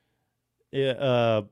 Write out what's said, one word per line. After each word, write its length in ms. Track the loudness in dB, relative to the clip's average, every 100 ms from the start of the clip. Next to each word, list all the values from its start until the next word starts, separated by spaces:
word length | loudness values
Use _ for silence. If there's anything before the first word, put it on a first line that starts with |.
| _ _ _ _ _ _ _
i-, 60 | -4
uh, 580 | -2 0 0 2 2 0 -2